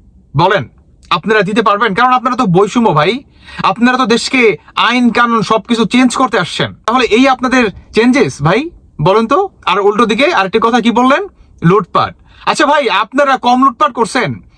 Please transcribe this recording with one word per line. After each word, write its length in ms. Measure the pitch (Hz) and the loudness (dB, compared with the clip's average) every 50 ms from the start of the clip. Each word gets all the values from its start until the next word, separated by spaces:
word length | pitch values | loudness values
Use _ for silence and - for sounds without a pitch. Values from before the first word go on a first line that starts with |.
| _ _ _ - _ _ - | _ _ _ -20 _ _ -2
বলেন, 320 | 143 170 190 208 185 120 - _ _ _ _ _ _ - - | 0 0 2 2 0 -2 -6 _ _ _ _ _ _ -10 -6
আপনারা 320 | 170 175 - 190 220 214 196 | -6 -4 -2 0 0 0 0
দিতে 200 | 185 214 240 208 | 0 0 -2 0
পারবেন? 320 | 220 202 202 233 220 185 | 0 0 0 0 -2 -2
কারণ 180 | 226 240 254 254 | 0 0 2 2
আপনারা 240 | 247 233 254 247 | 0 0 -2 -4
তো 100 | 226 254 | -2 -2
বৈষম্য 460 | 190 165 180 208 202 - 254 233 214 160 | 0 2 2 0 0 0 0 0 2 2
ভাই, 300 | 151 151 185 226 277 - _ _ _ - - - - - | 0 0 -2 -2 -4 -8 _ _ _ -20 -20 -10 -4 -2
আপনারা 360 | 180 196 - 240 247 254 254 | -2 -2 0 0 0 2 0
তো 80 | 262 | 0
দেশকে 500 | 196 240 220 - - - 254 240 214 170 - _ - - | 0 0 -2 -2 -2 -2 2 2 2 0 0 _ -12 -6
আইন 340 | - 185 214 240 254 247 233 | -2 -2 0 0 2 0 0
কানুন 320 | 196 233 240 233 233 226 180 | 2 2 0 2 0 0 0
সবকিছু 420 | - 220 220 - - 240 220 220 | 0 -2 -2 -2 -2 -2 -2 -2
চেঞ্জ 300 | 185 - 247 262 240 - | 0 2 2 2 2 0
করতে 240 | - 262 254 - 208 | 0 -2 -2 -2 -2
আসছেন, 360 | - - - - 147 110 92 - - | -4 -4 -4 -6 -6 -6 -8 -8 -6
তাহলে 180 | 208 233 254 240 | -2 -2 0 0
এই 240 | 190 196 240 262 269 | 2 2 2 4 2
আপনাদের 420 | 262 262 254 254 254 254 240 196 - - - - - | 2 0 -2 -2 0 0 0 -2 -4 -8 -14 -6 -2
চেঞ্জেস 480 | 208 233 247 247 285 202 139 - - 143 | 0 2 2 4 2 0 0 -2 -2 -2
ভাই, 280 | 160 190 233 311 339 - - _ _ _ - 147 | 0 0 0 -2 -6 -10 -16 _ _ _ -2 0
বলেন 240 | 175 196 220 226 | 2 2 2 2
তো? 240 | 220 - 381 403 370 _ _ - | 0 0 0 -2 -2 _ _ -4
আর 140 | - 175 202 | -4 -2 0
উল্টো 260 | 196 202 208 202 240 | 0 0 2 2 0
দিকে 280 | 202 226 208 277 339 339 | 0 0 0 0 0 0
আরেকটি 240 | - 190 190 - 226 214 | 0 -2 -2 -2 -2 0
কথা 180 | 233 233 254 | 0 0 0
কি 100 | 208 233 | 0 0
বললেন? 380 | 208 240 247 262 277 330 415 381 - _ - _ _ - - | 0 0 2 2 0 0 -2 -6 -12 _ -20 _ _ -2 0
লুটপাট। 540 | 165 185 214 196 - - 170 117 - - _ _ _ - - - | 2 2 2 0 -2 -2 -2 -2 -4 -6 _ _ _ -20 -10 -6
আচ্ছা 200 | - 214 - 311 | -4 -2 0 0
ভাই, 240 | 277 294 302 277 214 | 2 2 2 0 0
আপনারা 460 | 180 196 220 208 - 277 285 277 262 | 0 -2 -2 -2 -2 0 0 0 0
কম 280 | - - 240 247 254 269 | 0 0 0 2 2 2
লুটপাট 280 | 269 240 - 302 294 240 | 2 0 0 -2 -2 0
করছেন? 420 | 254 226 - - 262 214 151 117 92 - - _ | -2 -4 -2 -2 -2 -2 -4 -6 -8 -12 -20 _